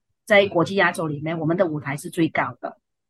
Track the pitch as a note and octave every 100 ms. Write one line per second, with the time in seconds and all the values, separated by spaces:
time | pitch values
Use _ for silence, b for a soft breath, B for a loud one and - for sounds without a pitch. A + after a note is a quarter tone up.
0 | _ _ - G3+ G3 F3+ D#3+ G3 F3 F3+
1 | D#3+ C#3+ D#3 E3 D#3 F3+ F3 D3+ C3+ D3
2 | E3+ - D#3+ - B2+ B2 - - _ _